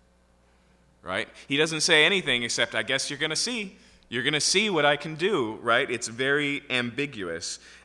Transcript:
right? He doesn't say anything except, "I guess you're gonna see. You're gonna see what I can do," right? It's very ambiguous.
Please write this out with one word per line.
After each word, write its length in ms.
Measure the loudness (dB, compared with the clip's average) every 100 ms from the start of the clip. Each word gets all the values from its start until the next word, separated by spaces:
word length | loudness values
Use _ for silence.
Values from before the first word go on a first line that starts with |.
| _ _ _ _ _ _ _ _ _ _
right? 260 | -6 -4 -4 -12 -4
He 80 | 2
doesn't 240 | 2 2
say 240 | 4 6
anything 400 | 6 4 0 -2
except, 320 | 0 -2 0 0
"I 80 |
guess 260 | -2 -2 -2
you're 80 | -4
gonna 160 | -4
see. 420 | -2 -4 -4 -8 -14 -20 _ _
You're 140 | -2
gonna 180 | 0 0
see 300 | 2 2 2
what 140 | 4
I 120 | 4 2
can 200 | -4 -2
do," 420 | 0 0 -2 -4
right? 280 | 2 2 2
It's 160 | -4 -6
very 560 | -4 0 2 0 -4 -4
ambiguous. 880 | -2 -2 -4 -6 -6 -6 -6 -8 -10 -14 -16